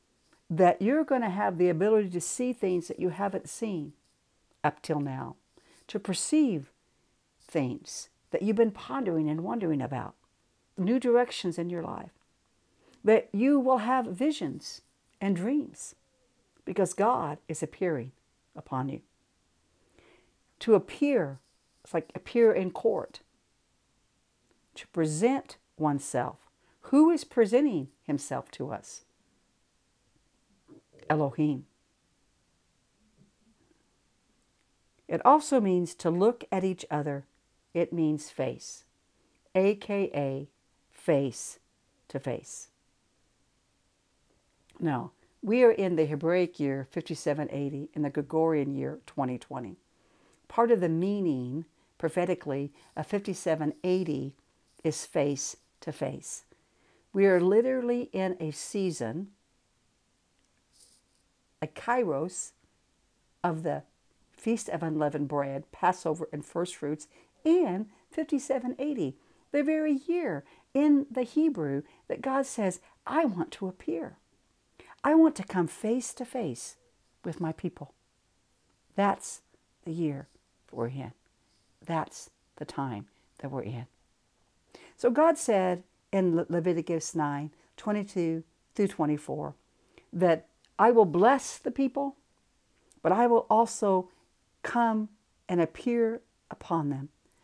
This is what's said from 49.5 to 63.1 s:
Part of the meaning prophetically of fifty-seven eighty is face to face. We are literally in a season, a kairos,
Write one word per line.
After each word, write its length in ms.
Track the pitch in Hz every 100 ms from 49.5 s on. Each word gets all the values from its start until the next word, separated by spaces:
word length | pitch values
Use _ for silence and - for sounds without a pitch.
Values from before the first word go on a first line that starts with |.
| 131 107 90 _ _ _ _ _ _ _
Part 240 | - 233
of 100 | 220
the 80 | 170
meaning 760 | 165 190 202 180 131 123 143 165 _ _ _
prophetically 760 | 165 185 175 175 151 139 139 - - -
of 100 | 151
fifty-seven 720 | 208 202 180 180 156 151 -
eighty 500 | 185 185 165 143 135 - _ _ _ _
is 220 | 160 151 -
face 520 | 160 143 139 - - _ _
to 100 | -
face. 520 | - 139 139 - - - _ _ _ _ _ _
We 140 | 190 196
are 120 | 180
literally 720 | 180 214 254 262 240 240 -
in 240 | 190 190 180
a 100 | 156
season, 800 | 151 - 202 185 - 113 147 196 _ _ _ _ _ _ _ _ _ _ _ _ _ _ _ _ _ _ _ _ _ _ _
a 60 | 156
kairos, 840 | - - 254 202 139 175 - - _ _ _ _ _ _